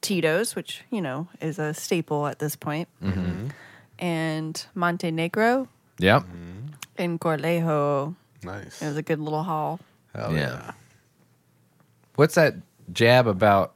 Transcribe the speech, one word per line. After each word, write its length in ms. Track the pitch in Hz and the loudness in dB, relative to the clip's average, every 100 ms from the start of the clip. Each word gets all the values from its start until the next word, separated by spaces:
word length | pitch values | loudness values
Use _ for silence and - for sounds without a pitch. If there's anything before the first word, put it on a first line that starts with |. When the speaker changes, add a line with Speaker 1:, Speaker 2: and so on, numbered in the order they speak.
Speaker 1:
Tito's, 520 | - 190 160 160 233 | -2 0 2 2 0
which, 280 | - - - - | -6 -10 -14 -8
you 120 | 226 | -6
know, 260 | 156 131 170 - | -4 -6 -8 -8
is 180 | 160 147 | -8 -4
a 160 | 151 | -4
staple 540 | 156 - 180 160 147 147 | -4 -2 -2 0 -2 -2
at 100 | - | -4
this 160 | 151 | -6
point, 320 | - - 151 170 _ | -6 -6 -6 -6 _
Speaker 2:
Mm-hmm. 180 | 98 95 | -4 -2
Speaker 3:
Mm-hmm. 280 | 90 90 120 143 - - _ - | -2 -4 -8 -10 -18 -20 _ -8
Speaker 1:
and 680 | 175 165 160 156 156 160 - - | -4 -2 -2 -4 -6 -8 -10 -2
Montenegro 920 | 175 170 175 160 170 214 226 254 254 _ _ _ | -2 0 -2 -2 -2 2 2 2 -2 _ _ _
Speaker 2:
Yep. 240 | 92 101 | 4 4
Speaker 3:
Mm-hmm. 440 | 90 87 85 92 135 151 - - | 2 -14 -14 -14 -14 -14 -18 -6
Speaker 1:
and 240 | 175 165 | -4 -2
Cornejo. 920 | 165 156 156 170 165 151 143 143 143 180 _ _ | -2 -2 0 0 2 0 2 0 -2 -8 _ _
Speaker 3:
Nice. 360 | 90 101 98 - | -12 -12 -14 -10
Speaker 1:
It 60 | 151 | -6
was 100 | 147 | -6
a 60 | |
good 160 | 151 156 | -4 -4
little 240 | 151 156 | -2 -4
haul. 380 | 170 156 151 165 - _ _ | -2 -2 -4 -6 -12 _ _
Speaker 3:
Hell 180 | - 110 | -8 -4
Speaker 2:
Yeah. 60 | 78 | -2
Speaker 3:
yeah. 320 | 67 62 - - _ _ _ _ _ _ _ _ _ _ _ _ _ - | -2 -6 -14 -18 _ _ _ _ _ _ _ _ _ _ _ _ _ 2
Speaker 2:
What's 180 | 151 | 4
that 220 | - 156 - - _ - | 6 4 2 -14 _ -12
jab 340 | 90 117 123 117 | 2 6 8 6
about 460 | 95 107 98 92 | 4 6 6 4